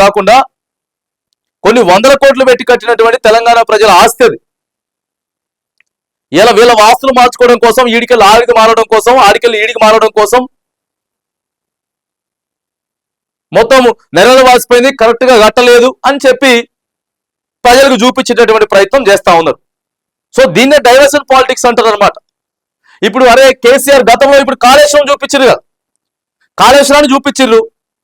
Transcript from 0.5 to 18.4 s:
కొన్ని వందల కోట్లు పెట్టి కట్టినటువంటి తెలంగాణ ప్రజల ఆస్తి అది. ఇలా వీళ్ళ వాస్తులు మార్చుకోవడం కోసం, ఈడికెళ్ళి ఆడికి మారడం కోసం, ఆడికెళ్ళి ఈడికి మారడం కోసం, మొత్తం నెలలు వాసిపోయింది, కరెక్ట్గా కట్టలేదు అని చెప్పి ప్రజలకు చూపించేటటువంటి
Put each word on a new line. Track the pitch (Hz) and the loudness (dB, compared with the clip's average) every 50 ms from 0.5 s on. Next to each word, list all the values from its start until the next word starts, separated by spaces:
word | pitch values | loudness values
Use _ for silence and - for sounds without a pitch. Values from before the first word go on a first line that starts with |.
| _ _ _ _ _ _ _ _ _ _ _ _ _ _ _ _ _ _ _ _ _ _ - | _ _ _ _ _ _ _ _ _ _ _ _ _ _ _ _ _ _ _ _ _ _ -4
కొన్ని | 185 226 254 226 175 | -2 0 0 0 2
వందల | 175 196 220 262 277 277 | 0 2 2 0 0 0
కోట్లు | - 277 262 254 262 254 | 0 0 0 0 0 -2
పెట్టి | 247 247 254 - | -2 -2 -2 -2
కట్టినటువంటి | 247 233 208 233 240 220 226 226 226 262 - 226 | -4 -2 -2 -4 -2 -2 0 -2 -2 -2 -2 0
తెలంగాణ | 214 233 233 233 233 233 226 220 | 0 0 0 0 0 0 0 -2
ప్రజల | 220 208 214 214 185 175 208 | -2 0 0 2 2 2 2
ఆస్తి | 226 - - 247 214 | 0 0 0 -2 -2
అది. | 139 - _ _ _ _ _ _ _ _ _ _ _ _ _ _ _ _ _ _ _ _ _ _ _ _ _ _ _ _ _ _ _ _ _ _ _ _ _ _ 131 156 | -2 -4 _ _ _ _ _ _ _ _ _ _ _ _ _ _ _ _ _ _ _ _ _ _ _ _ _ _ _ _ _ _ _ _ _ _ _ _ _ _ -4 0
ఇలా | 208 240 226 196 | 0 0 0 0
వీళ్ళ | 233 240 240 220 208 | 0 0 2 2 2
వాస్తులు | 220 247 - - 269 254 254 | 2 0 0 -2 -4 -2 0
మార్చుకోవడం | 247 247 - - 247 247 240 226 233 | 0 0 0 0 0 0 0 0 0
కోసం, | 233 220 233 254 240 220 | 0 0 0 -2 -2 -2
ఈడికెళ్ళి | 233 - - 247 233 208 - | -4 -2 -2 0 0 2 2
ఆడికి | 220 233 240 240 240 226 | 2 2 0 0 0 0
మారడం | 220 226 226 226 226 - 214 | 0 0 0 0 -2 -2 -2
కోసం, | 214 208 233 247 262 240 202 | -2 0 0 0 2 2 2
ఆడికెళ్ళి | 208 226 - 233 233 214 214 | 0 0 -2 -4 -2 -4 -4
ఈడికి | 226 240 226 220 | -6 -4 -2 0
మారడం | 214 220 226 220 214 214 214 | 0 2 0 0 -2 -2 -2
కోసం, | 208 - - 254 254 262 _ _ _ _ _ _ _ _ _ _ _ _ _ _ _ _ _ _ _ _ _ _ _ _ _ _ _ _ _ _ _ _ _ _ _ _ _ _ _ _ _ _ _ _ _ _ _ _ _ _ _ _ _ _ _ _ _ _ _ _ - 185 | -2 -2 -2 -2 -4 -6 _ _ _ _ _ _ _ _ _ _ _ _ _ _ _ _ _ _ _ _ _ _ _ _ _ _ _ _ _ _ _ _ _ _ _ _ _ _ _ _ _ _ _ _ _ _ _ _ _ _ _ _ _ _ _ _ _ _ _ _ -4 -2
మొత్తం | 226 226 262 262 247 240 - - _ _ - 160 | -2 0 2 2 2 0 -2 -4 _ _ -2 0
నెలలు | 196 240 247 262 262 254 | 0 2 2 2 2 2
వాసిపోయింది, | 247 240 240 - 247 240 240 269 269 269 | 0 0 0 -2 -2 0 0 -2 -2 -2
కరెక్ట్గా | 220 233 233 233 254 254 254 220 208 | -2 -2 -2 -2 0 0 2 2 2
కట్టలేదు | 214 - - 247 247 240 240 233 262 - - - 262 | 0 0 0 0 2 2 2 2 0 -2 -4 -4 -4
అని | 277 277 - | -4 -2 0
చెప్పి | 262 254 247 277 269 240 233 240 - _ _ _ _ _ _ _ _ _ _ _ _ _ _ _ _ _ _ - | -2 -2 0 0 -2 -2 -2 -4 -8 _ _ _ _ _ _ _ _ _ _ _ _ _ _ _ _ _ _ -2
ప్రజలకు | 240 247 262 269 277 254 214 208 | 0 2 2 2 0 0 0 -2
చూపించేటటువంటి | 254 254 - 254 - 240 214 | -2 -2 -4 -6 -4 -2 -2